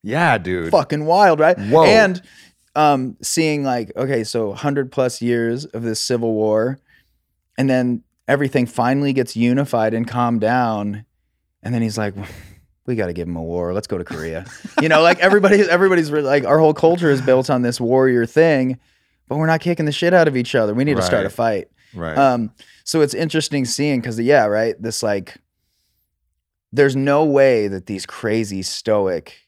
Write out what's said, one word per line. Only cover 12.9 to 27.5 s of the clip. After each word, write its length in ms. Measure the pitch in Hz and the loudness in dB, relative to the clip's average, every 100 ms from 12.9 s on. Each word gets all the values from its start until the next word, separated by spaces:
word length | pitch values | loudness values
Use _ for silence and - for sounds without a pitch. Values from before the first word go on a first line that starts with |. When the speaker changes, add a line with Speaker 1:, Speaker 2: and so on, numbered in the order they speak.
Speaker 2:
gotta 180 | 117 90 | -4 -4
give 140 | 85 85 | -6 -8
him 80 | |
a 80 | 85 | -8
war. 280 | 80 87 87 | -6 -6 -4
Let's 100 | 95 - | -6 -6
go 120 | 92 | -8
to 40 | |
Korea." 420 | 85 85 80 82 90 - - - | -8 -10 -8 -10 -12 -18 -8 -4
You 80 | 160 | 0
know, 140 | 156 | 4
like, 160 | 165 180 | 4 4
everybody, 420 | 185 208 190 202 | 4 4 4 4
<laughs> 80 | 190 | 4
everybody's 420 | 175 190 180 156 | 4 4 2 0
re-, 120 | 151 | -2
like, 200 | 139 143 | 2 0
our 120 | 127 151 | 4 4
whole 160 | 156 | 4
culture 380 | 151 165 175 165 | 4 2 4 2
is 100 | 135 | 2
built 300 | 127 131 131 | 4 2 2
on 100 | 131 | 0
this 180 | 120 120 | 0 -2
warrior 460 | 120 131 131 123 | 0 2 4 2
thing, 540 | 117 151 165 143 127 127 _ _ _ _ _ | 2 2 4 2 0 -6 _ _ _ _ _
but 100 | 143 | -4
we're 80 | |
not 140 | 160 160 | 0 0
kicking 260 | 175 170 | 0 -2
the 60 | 151 | -2
shit 200 | 143 170 | 0 4
out 120 | 180 160 | 4 4
of 80 | |
each 200 | 127 120 | 0 0
other. 180 | 131 107 | 0 0
We 100 | 110 | 0
need 120 | 143 | 0
to 80 | 123 | 0
start 180 | 90 110 | 0 0
a 40 | |
Speaker 1:
Right. 60 | 98 | -2
Speaker 2:
fight. 360 | - 117 101 - _ _ | -2 -2 -2 -8 _ _
Speaker 1:
Right. 240 | 107 82 80 | -10 -8 -8
Speaker 2:
Um, 340 | 139 123 110 _ - _ | -6 -6 -6 _ -20 _
so 180 | - 165 | -6 -2
it's 120 | 143 | -2
interesting 520 | 117 165 156 - 143 | -2 -4 -4 -4 -6
seeing, 360 | 123 - 147 131 | -6 -4 -2 -4
'cause, 180 | 120 113 | -4 -4
yeah, 260 | 120 143 | 2 2
right, 360 | 107 104 113 - | 2 0 -2 -4
this, 220 | 113 - | -8 -6
like, 340 | 110 101 92 - _ _ _ _ _ _ _ _ _ _ _ _ _ | -4 -4 -6 -20 _ _ _ _ _ _ _ _ _ _ _ _ _
there's 240 | 123 139 | 2 2
no 300 | 131 139 143 | 2 0 2
way 420 | 156 139 135 | 2 4 4